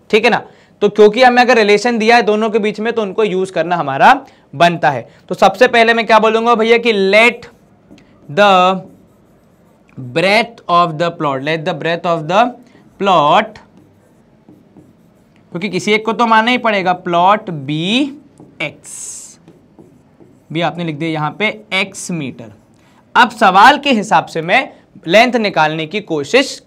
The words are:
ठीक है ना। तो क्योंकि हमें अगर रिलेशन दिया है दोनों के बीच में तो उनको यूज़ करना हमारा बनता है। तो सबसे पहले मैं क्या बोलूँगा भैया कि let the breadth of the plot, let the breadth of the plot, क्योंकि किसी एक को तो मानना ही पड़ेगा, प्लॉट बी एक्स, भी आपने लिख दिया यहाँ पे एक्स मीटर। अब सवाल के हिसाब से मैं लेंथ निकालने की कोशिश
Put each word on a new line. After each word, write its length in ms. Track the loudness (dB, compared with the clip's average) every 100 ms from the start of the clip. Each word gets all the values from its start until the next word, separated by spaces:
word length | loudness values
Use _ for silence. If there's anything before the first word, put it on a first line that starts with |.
| -2
ठीक 140 | 0
है 60 | 2
ना। 120 | 0 -4 _ _ _
तो 60 | -2
क्योंकि 340 | 4 4 6
हमें 180 | 4 4
अगर 140 | 4 2
रिलेशन 400 | 2 2 0 0
दिया 180 | 2 2
है 60 |
दोनों 280 | 2 0 -2
के 80 | -2
बीच 220 | -4 -4
में 120 | -6
तो 100 | -4
उनको 220 | -4 -2
यूज़ 280 | -2 -2 -4
करना 240 | -4 -2 -2
हमारा 360 | -4 4 4 4 -2 _ _
बनता 360 | 0 0 2 -2
है। 160 | -2 -8 -18 -12
तो 60 |
सबसे 340 | 0 2 4 2
पहले 260 | 4 2
मैं 120 | 2 2
क्या 120 | 2
बोलूँगा 360 | 4 0 0
भैया 240 | 0 2 2
कि 140 | 2 0 2
let 380 | 4 2 0 -10 _ _ _ _ -20 _ _ -6
the 220 | 0 4 4 2 0 -8 -20 _ _ _ _ _ _ _ _ _ -18 -8
breadth 540 | -2 0 0 -2 -8 -2
of 260 | 0 0 -2
the 160 | -6
plot, 340 | -4 -6 -4 -4
let 160 | -4
the 140 | -4 -6
breadth 280 | -6 -4 -4
of 140 | -4 0
the 120 | 0 0 -4 _ _ _ -6
plot, 640 | 0 2 2 0 -2 -10 -20 _ _ _ _ _ _ _ _ -20 _ -20 -20 _ _ _ _ _ _
क्योंकि 160 | -10 -6
किसी 240 | -4 -2
एक 120 | -2
को 80 | -2
तो 120 | -2 0
मानना 240 | 2 2
ही 80 | 0
पड़ेगा, 340 | 0 -2 -2
प्लॉट 540 | -4 -2 0 2 0 -4
बी 500 | -10 -8 -6 -2 -2 -4 -8 -20 _ -20 -12
एक्स, 760 | -12 -12 -20 -18 -18 -18 -20 -20 -20 _ _ _ -20 _ _ _ -20 _ _
भी 80 | -4
आपने 240 | -4 -4
लिख 120 | -8 -6
दिया 140 | -6
यहाँ 200 | -4 -6 -4
पे 80 | -6 -6 -8
एक्स 360 | -6 -6 -10 -10
मीटर। 400 | -8 -8 -12 -20 -20 _ _ _ _ _
अब 160 | 0 0
सवाल 480 | 2 2 6 6 4
के 120 | 0
हिसाब 360 | -2 0 0 0
से 160 | -6
मैं 260 | -2 -2 -2 -10 _ -14 0
लेंथ 300 | 2 2 0
निकालने 500 | -2 0 0 -2 -8
की 140 | -10
कोशिश 640 | -6 -6 0 0 0 -6